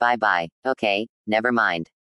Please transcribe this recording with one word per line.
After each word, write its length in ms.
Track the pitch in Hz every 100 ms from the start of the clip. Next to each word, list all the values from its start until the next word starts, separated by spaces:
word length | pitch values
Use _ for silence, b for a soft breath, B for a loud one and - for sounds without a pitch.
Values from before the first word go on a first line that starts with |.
bye-bye. 480 | 120 120 107 90 85 - 131
Okay, 400 | 131 110 98 113 _ -
never 240 | 107 117
mind. 380 | 120 104 85 82 _